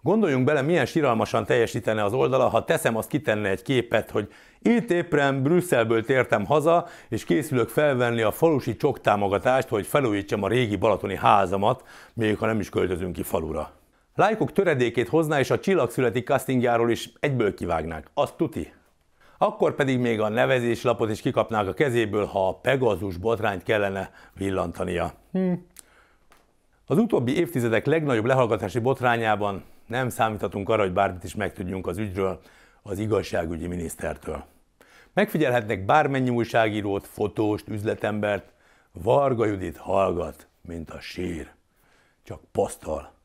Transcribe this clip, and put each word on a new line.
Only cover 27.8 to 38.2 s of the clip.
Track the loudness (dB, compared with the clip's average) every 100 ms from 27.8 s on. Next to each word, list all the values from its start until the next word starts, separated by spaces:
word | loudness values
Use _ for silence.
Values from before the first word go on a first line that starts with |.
| 2
legnagyobb | 0 2 0
lehallgatási | 2 2 2 0 -2 -2
botrányában | -2 0 0 0 0 0 -2 -6 -12 -20 -8
nem | -4 -4
számíthatunk | -2 -2 0 -4 -6 0
arra, | 2
hogy | 2
bármit | 2 0 0
is | -10
megtudjunk | -6 -6 -6 -8 -6 -6
az | -6
ügyről | -6 -2 -2 -4 -14 -20 -20 _
az | -10 -6
igazságügyi | 0 -2 0 -4 -4 -6 -6
minisztertől. | -6 -8 -8 -8 -8 -10 -10 -12 _ _ _ -20 -20 -8
Megfigyelhetnek | -2 -2 0 2 2 0 -4
bármennyi | 2 2 4 0 0
újságírót, | 0 0 2 0 0 -2 -4 -6
fotóst, | -4 -4 0 -2 -2 -6
üzletembert, | -6 -4 -2 -4 -2